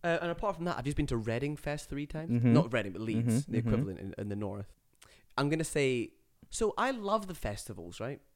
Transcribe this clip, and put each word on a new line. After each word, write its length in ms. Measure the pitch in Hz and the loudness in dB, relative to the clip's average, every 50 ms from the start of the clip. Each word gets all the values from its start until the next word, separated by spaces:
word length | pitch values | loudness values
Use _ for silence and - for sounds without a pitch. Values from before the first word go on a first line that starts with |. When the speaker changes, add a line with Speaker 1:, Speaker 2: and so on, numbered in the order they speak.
| - | 2
Speaker 1:
Uh, 140 | 170 170 170 165 | 2 2 2 2
and 80 | 170 | -2
apart 260 | 170 - - 208 190 | -2 0 0 -2 -2
from 100 | 160 170 | 0 -2
that, 100 | 175 - - | -2 -2 -2
I've 60 | 120 | -2
just 120 | 139 147 | -2 0
been 100 | - 147 | 0 2
to 100 | 143 131 | 2 2
Reading 400 | 117 110 113 113 120 135 143 151 | 0 0 0 -2 0 0 -2 -4
Fest 320 | 143 - 147 143 151 - - | -4 -4 -4 -4 -4 -6 -8
three 180 | - 143 147 | -6 -6 -6
times. 240 | 147 - 156 160 165 | -6 -6 -8 -2 0
Speaker 2:
Mm-hmm. 220 | 117 120 117 123 113 | 2 4 6 8 8
Speaker 1:
Not 200 | - 170 120 113 | 8 6 4 0
Reading, 200 | 117 101 98 90 | -2 -2 -2 -6
but 80 | - | -6
Leeds, 420 | 110 110 110 113 117 120 113 120 143 | -4 -2 0 0 2 2 2 2 0
Speaker 2:
Mm-hmm, 100 | - - | 0 -2
Speaker 1:
the 60 | - | 0
Speaker 2:
mm-hmm. 100 | 113 117 | 2 2
Speaker 1:
equivalent 300 | 110 117 113 98 92 - | 2 2 2 -2 -4 -8
in, 140 | - 98 - - | -8 -10 -8 -8
in 100 | 104 101 | -6 -6
the 80 | 101 | -4
north. 360 | 104 104 98 98 101 101 - - _ _ _ _ _ - - - - - _ - - | -4 -4 -6 -6 -8 -10 -12 -16 _ _ _ _ _ -20 -20 -20 -20 -20 _ -2 0
I'm 100 | 139 143 | 2 2
gonna 160 | 151 160 160 | 2 0 -2
say, 480 | - - 156 143 135 127 123 110 - - _ _ _ _ _ - _ | 0 2 4 4 4 4 2 0 -2 -6 _ _ _ _ _ -18 _
so 240 | - - 226 208 - - | -2 0 0 2 2 2
I 120 | 220 262 269 | 2 2 0
love 340 | 240 208 196 208 220 202 190 | -2 0 0 0 0 0 -2
the 60 | 175 | -10
festivals, 640 | - - 113 104 101 - - 107 87 85 87 98 - | -6 -4 -4 -4 -4 -8 -10 -10 -10 -10 -12 -8 -8
right? 200 | 107 127 143 - _ _ _ | -6 -8 -8 -10 _ _ _